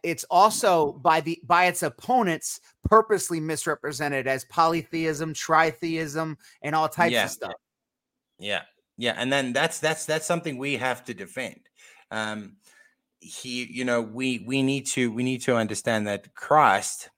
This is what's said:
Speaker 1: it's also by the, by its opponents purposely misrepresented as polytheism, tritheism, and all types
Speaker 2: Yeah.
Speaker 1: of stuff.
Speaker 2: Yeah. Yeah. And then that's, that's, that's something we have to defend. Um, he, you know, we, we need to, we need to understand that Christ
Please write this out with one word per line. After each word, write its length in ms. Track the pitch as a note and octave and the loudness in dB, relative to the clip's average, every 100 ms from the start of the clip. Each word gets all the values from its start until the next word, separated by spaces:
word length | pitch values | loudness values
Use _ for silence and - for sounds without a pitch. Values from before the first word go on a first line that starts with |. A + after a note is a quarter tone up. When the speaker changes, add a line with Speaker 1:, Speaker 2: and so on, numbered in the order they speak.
Speaker 1:
it's 220 | E3+ D#3+ - | -4 -4 2
also 680 | F3+ G#3+ - G#3+ E3+ D3 | 6 6 6 4 4 2
by 280 | C#3 D#3+ D#3+ | 0 2 2
the, 180 | D#3 E3 B2+ | 0 -6 0
by 200 | F3 F3+ | 4 4
its 160 | - | 2
opponents 800 | D3+ - - B3+ F#3+ D#3+ - - _ _ | -4 -6 0 2 2 0 -6 -12 _ _
purposely 560 | - A3 A3 G3 - E3 | 4 6 6 0 0 -4
misrepresented 880 | D#3 D3+ E3 D3 D3 C3+ D3 C#3 B2+ | -4 -4 -4 -4 -4 -4 -2 -2 -2
as 180 | C3+ - | -4 -2
polytheism, 880 | - E3 E3 - E3 D#3+ C#3+ D#3+ | 2 2 2 -4 -4 -2 -2 -4
tritheism, 1000 | D3 - D#3+ E3 D#3 E3+ D#3+ D#3 D3+ D#3+ D3+ - _ | -6 2 4 4 0 -4 -4 -4 -4 -6 -8 -16 _
and 140 | D3 D#3 | -2 0
all 140 | D#3 | 0
types 240 | - - | 2 2
Speaker 2:
Yeah. 100 | A#2+ | 4
Speaker 1:
of 80 | F#2+ | 0
stuff. 220 | - F#2+ - _ _ _ _ _ _ _ - | -2 -10 -12 _ _ _ _ _ _ _ -12
Speaker 2:
Yeah. 260 | G#2 F#2 - _ _ - | -6 -6 -6 _ _ -6
Yeah. 160 | A#2 - | -4 -2
And 140 | B2+ | 0
then 220 | C#3 C3 | 0 0
that's, 260 | B2+ D#3+ - | 0 -2 0
that's, 260 | D3+ D#3 - | -4 -2 -2
that's 200 | D#3 D#3 | -4 -2
something 320 | E3+ E3+ B2+ | -2 -4 -6
we 200 | C#3 C3 | -6 -2
have 260 | B2+ A#2+ - | -2 -4 -8
to 80 | |
defend. 480 | G2 F#2+ C3 A#2 - _ _ - - - | -14 -12 -10 -10 -12 _ _ -20 -20 -12
Um, 460 | A2 G#2+ G#2+ G2 - _ _ _ _ _ _ | -8 -6 -8 -12 -20 _ _ _ _ _ _
he, 440 | - - B2+ B2 A#2+ | -20 -16 -10 -8 -8
you 200 | B2 B2 | -6 0
know, 160 | A#2+ | 0
we, 380 | A2+ A#2 C3 A#2+ A#2 | -2 -4 -4 -4 -2
we 160 | C3+ | 0
need 240 | C3 C#3 - | 0 0 -2
to, 240 | C3+ A#2 | 0 0
we 120 | A2+ | 0
need 180 | B2+ B2+ | -2 -2
to 120 | - A#2 | 0 0
understand 520 | G#2+ G2 B2 A2 G#2 | 0 -4 -2 -2 -2
that 280 | G2+ - - | -6 -8 -8
Christ 760 | - D3+ B2+ G2 - - - | 2 6 6 4 0 -10 -14